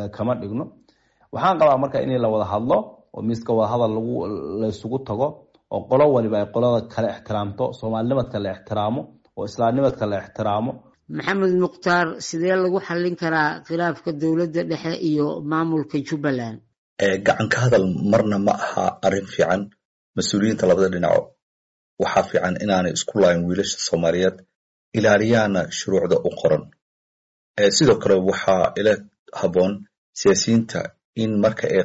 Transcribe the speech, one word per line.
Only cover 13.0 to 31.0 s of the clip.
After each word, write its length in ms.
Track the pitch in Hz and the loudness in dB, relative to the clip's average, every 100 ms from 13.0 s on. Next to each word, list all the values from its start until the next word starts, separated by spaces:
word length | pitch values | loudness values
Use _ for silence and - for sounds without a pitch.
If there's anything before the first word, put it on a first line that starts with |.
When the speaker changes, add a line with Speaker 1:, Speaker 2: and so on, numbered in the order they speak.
| 175 175 | -4 -2
Speaker 2:
karaa 440 | 170 160 151 160 | -2 0 0 -4
khilaafka 480 | - 165 175 151 - | -6 -4 -2 -4 -6
dowladda 500 | 147 160 160 170 160 | -4 -2 0 -2 -2
dhexe 280 | 170 160 165 170 | -4 -4 -6 -4
iyo 440 | 170 151 147 156 | -2 0 -2 -4
maamulka 580 | 147 160 165 160 147 151 | -4 -2 -2 -2 -2 -6
Jubbaland? 580 | 135 156 147 127 117 113 _ _ _ - | -4 -4 -2 -4 -6 -12 _ _ _ -2
Speaker 3:
Eh, 220 | 98 98 | 0 0
gacan 260 | 101 - 110 | 0 0 0
ka 100 | - | 0
hadal 240 | 123 113 95 82 101 | 2 4 2 0 2
marna 280 | 110 104 101 | 2 2 0
ma 140 | 101 | 0
aha 460 | - - - 92 - | 0 -2 -2 -2 -2
arrin 240 | 95 98 98 | -2 -2 -2
fiican. 360 | - 82 95 101 _ _ _ _ - | 0 0 0 -4 _ _ _ _ -6
Mas-uuliyiinta 500 | 92 104 107 110 92 | -2 0 0 2 4
labada 220 | 90 95 | 4 2
dhinac 240 | 90 85 82 - _ _ _ _ _ _ - | 2 2 2 0 _ _ _ _ _ _ -4
waxaa 220 | - 95 | 0 2
fiican 320 | 92 85 90 90 | 2 0 0 -2
inaanay 300 | 104 95 90 | 0 2 2
isku 260 | - - 107 | -2 -2 4
laayin 260 | 92 87 87 | 4 4 2
wiilasha 320 | 90 98 - | 0 -2 -4
Soomaaliyeed, 580 | - 85 82 85 95 - - _ _ _ _ | -2 0 2 2 0 -2 -10 _ _ _ _
ilaaliyaana 640 | 113 107 101 110 117 107 95 80 | 0 4 4 4 2 2 0 -2
shuruucda 460 | - - 95 - - | -6 -2 0 2 0
u 120 | - | 0
qoran. 340 | - - 180 - _ _ _ _ _ _ _ _ - | 0 2 2 -2 _ _ _ _ _ _ _ _ 0
Eh, 120 | 101 | 2
sidoo 260 | 101 143 107 | 4 4 4
kale 160 | 101 | 4
waxaa 580 | 95 92 98 - 92 85 - | 2 2 0 2 2 2 2
ila 160 | 104 101 - _ _ | 0 0 -2 _ _
habboon 400 | - 92 90 92 101 - _ _ - | -4 0 2 2 0 -10 _ _ -2
siyaasiyiinta 640 | 101 95 - 117 113 - - _ | 2 2 4 2 2 -4 -8 _